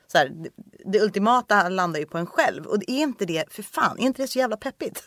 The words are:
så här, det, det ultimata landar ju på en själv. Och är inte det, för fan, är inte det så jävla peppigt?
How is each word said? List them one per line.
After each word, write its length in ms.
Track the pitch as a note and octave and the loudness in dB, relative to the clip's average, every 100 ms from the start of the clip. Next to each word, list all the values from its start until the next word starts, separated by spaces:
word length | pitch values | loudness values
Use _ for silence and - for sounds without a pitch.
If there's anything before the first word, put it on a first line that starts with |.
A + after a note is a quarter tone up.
| _ | _
så 60 | E3+ | 2
här, 100 | C#3 | 2
det, 220 | D#3+ E3 - - - | -2 -14 -16 -20 -14
det 160 | F#3 G3 | -2 2
ultimata 680 | G#3+ G3+ G#3+ B3 - G#3 F3+ | 2 2 4 2 4 4 4
landar 320 | F#3 F3 D#3 | 0 0 -2
ju 60 | D#3 | -6
på 120 | E3 | -6
en 80 | F3 | -2
själv. 400 | - D4 F#2 - | 0 0 -2 -4
Och 100 | G#3 | -4
är 140 | - C4 | -2 -2
inte 220 | D4+ A3+ | -2 -2
det, 200 | F3+ D#3+ - | -4 -4 -6
för 120 | - | -10
fan, 360 | - - F#3+ - | -10 -2 -2 0
är 40 | |
inte 200 | B3+ C4 | -2 0
det 60 | C4+ | -4
så 100 | B3+ | 0
jävla 180 | B3+ G#3+ | -2 -2
peppigt? 460 | C4+ - D#4 - | -8 -8 -10 0